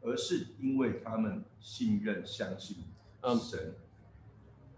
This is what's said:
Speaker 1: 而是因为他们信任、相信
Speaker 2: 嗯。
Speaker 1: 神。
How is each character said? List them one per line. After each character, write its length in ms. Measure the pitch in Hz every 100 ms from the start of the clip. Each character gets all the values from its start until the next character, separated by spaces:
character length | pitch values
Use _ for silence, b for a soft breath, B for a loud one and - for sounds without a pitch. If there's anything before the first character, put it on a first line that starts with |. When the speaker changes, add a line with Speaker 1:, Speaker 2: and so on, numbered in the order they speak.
Speaker 1:
而 160 | 117 127
是 300 | - 170 - -
因 160 | 135 135
为 240 | 123 -
他 140 | 117 110
们 260 | 107 95 - -
信 400 | - - 117 104
任、 180 | 107 101 -
相 340 | - 98 95
信 160 | - 92 - - b b
Speaker 2:
嗯。 180 | 127 120
Speaker 1:
神。 340 | - 98 95 - - - - - - - - - -